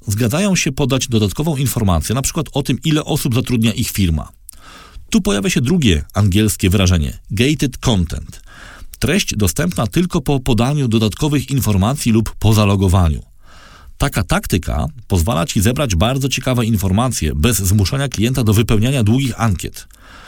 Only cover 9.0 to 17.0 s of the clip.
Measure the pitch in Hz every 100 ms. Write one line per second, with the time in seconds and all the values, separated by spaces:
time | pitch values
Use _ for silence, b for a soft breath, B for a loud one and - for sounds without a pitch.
9 | - 196 - 104 95 - 180 - 113 165
10 | 180 180 139 139 135 113 123 147 127 113
11 | 110 - 151 143 - 135 107 98 104 147
12 | 120 110 107 - 107 107 101 101 95 92
13 | 82 69 - - B B B B B -
14 | 139 - - 185 - 98 - - 156 135
15 | - 92 80 147 165 113 98 131 135 82
16 | 113 135 135 131 131 123 117 104 95 98